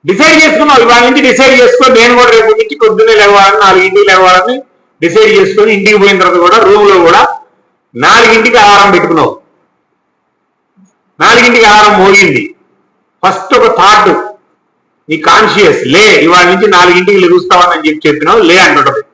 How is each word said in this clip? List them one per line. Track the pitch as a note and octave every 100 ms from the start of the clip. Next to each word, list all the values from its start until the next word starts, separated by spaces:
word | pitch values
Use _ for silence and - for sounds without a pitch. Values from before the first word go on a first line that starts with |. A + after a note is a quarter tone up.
| C#3+
డిసైడ్ | G3 D#4 D#4
చేసుకున్నావు, | D#4 D#4 D4+ B3+
ఇవాళ | A#3 A#3 B3+
నుంచి | C#4
డిసైడ్ | B3+ B3 C4 B3+
చేసుకో, | A#3+ - B3+
నేను | A3+ A#3+
కూడా | B3 A4+
రేపు | A4+ A4
నుంచి | G#4+ A4+ -
పొద్దున్నే | A4 - A3
లేవాలని, | - G3+ G4+ G3 G#3
నాలుగింటికి | G3 F#3 C4+ F#4 G4
లేవాలని | F#4 F#4 F4+ A#3+ C4 - _ _ _
డిసైడ్ | E3 G3+ A3 G3
చేసుకొని | F#3+ G3+ A3
ఇంటికి | G3 G3+ G#3
పోయిన | G3+ F#3+
తర్వాత | F3+ F3+
కూడా | F3 F3
రూమ్ | F#3+ G#3 G3+
లో | F#3+
కూడా | E3 - - - _ _ _ _ _
నాలుగింటికి | A#2 - A3+ A3+ A3 A3 A#3+
అలారం | G#3 G3+ G3
పెట్టుకున్నావు. | F3+ - D#3+ B2+ - _ _ _ _ _ _ _ _ _ _ _ _ _ _ _ _ _ -
నాలుగింటికి | - A#3+ A#3+ A#3
అలారం | A3 G#3 G#3 F#3+
మోగింది, | F#3+ G3 F3+ B2+ - - _ _ _ _ _ _ F#3+
ఫస్ట్ | - -
ఒక | B3+ - -
థాట్ | F#3+ G#3+ F#3 D3 - - _ _ _ _ _ _ -
నీ | D#3+
కాన్షియస్, | - - A3 G3+ F3 - B2
"లే, | E3 G#3+ -
ఇవాళ | D#3+ F3+
నుంచి | F3 F#3+ G#3
నాలుగింటికి | F#3 F#3 F3 F#3 G3
లెగుస్తావని" | F3 F3+ - F#3 F3+ D#3+
అని | D3+
చెప్పి | D3+ D#3
చెప్పినావు, | D3 D3+ A3
"లే" | E3+ F#3
అంటుంటది. | F3+ - - A2 -